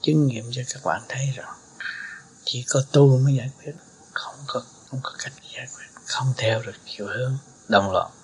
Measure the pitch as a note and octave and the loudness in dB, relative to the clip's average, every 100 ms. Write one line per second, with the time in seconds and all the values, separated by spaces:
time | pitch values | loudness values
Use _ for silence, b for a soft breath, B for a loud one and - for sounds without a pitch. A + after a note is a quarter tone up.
0 | - D#3 C#3+ A2+ A#2 B2 B2 - - E2 | 4 4 4 0 -6 -8 -8 -6 -2 -2
1 | - B2+ C#3 C3 - - - - B B | -4 -4 -4 -4 -10 -16 -20 -12 B B
2 | B B B - - B2 B2+ C3+ C3+ D3 | B B B -12 -8 -6 0 0 4 8
3 | C#3 C3 C3+ C3+ A#2+ - - D3 - - | 8 8 6 2 0 -10 -14 -14 -18 -20
4 | - - - - C#3+ B2 - - - C3+ | -12 -10 -10 -14 -8 -8 -8 -20 -10 -8
5 | - - - - - - - - - - | -8 -10 -12 -12 -16 -14 -14 -14 -18 -18
6 | - - C3 B2+ A2 A2 - - - - | -8 -2 0 0 0 0 -4 -12 -16 -10
7 | G2+ G2+ B2+ C3+ - - - G#2+ G2 F#2 | -8 -4 -4 -4 -8 -20 2 4 4 0
8 | E2 - | -2 -8